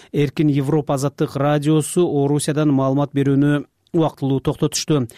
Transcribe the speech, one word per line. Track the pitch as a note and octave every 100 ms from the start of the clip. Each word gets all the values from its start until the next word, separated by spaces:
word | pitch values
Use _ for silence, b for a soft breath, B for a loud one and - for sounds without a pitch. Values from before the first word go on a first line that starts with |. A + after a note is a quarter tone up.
| B
Эркин | - C#3+ - D3+
Европа, | C#3+ C3+ D3+ C3+
Азаттык | C#3+ C#3 - D3+ C3+
радиосу | C#3+ D3 C#3+ D#3 C#3+ - F3
Орусиядан | D3 C#3 D3 - D3 D3+
маалымат | C3+ C3+ C3+ C#3+ C#3
берүүнү | C#3 C#3 C#3+ D3 - _ _
убактылуу | E3+ D#3 - C#3 C3+
токтотушту. | C#3 C3+ D3+ - - D3+ A#2+